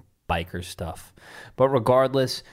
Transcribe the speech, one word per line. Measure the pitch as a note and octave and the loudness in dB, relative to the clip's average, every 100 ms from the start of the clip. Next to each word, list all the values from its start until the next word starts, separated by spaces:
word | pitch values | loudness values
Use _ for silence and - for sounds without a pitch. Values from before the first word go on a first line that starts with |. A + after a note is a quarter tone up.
| _ _ - | _ _ -6
biker | E2+ F2 F2+ | -4 -4 -10
stuff. | F2 - E2 - - _ - - - - | -12 -10 -10 -12 -18 _ -20 -20 -10 0
But | C3+ | 2
regardless, | C3+ A2 B2+ C3+ C3+ B2+ - - | 2 2 4 4 0 -2 -4 -12